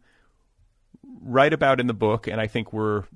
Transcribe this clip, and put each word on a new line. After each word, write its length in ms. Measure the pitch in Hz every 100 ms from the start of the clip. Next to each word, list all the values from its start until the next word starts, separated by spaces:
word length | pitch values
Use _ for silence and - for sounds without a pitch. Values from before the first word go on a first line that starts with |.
| _ _ _ _ _ _ _ _ _ - 277 254
write 320 | - 123 147
about 260 | 156 143 131
in 80 | 123
the 60 |
book, 340 | 107 110 110 -
and 140 | 107
I 60 | 107
think 260 | 120 107
we're 300 | 107 107 104 95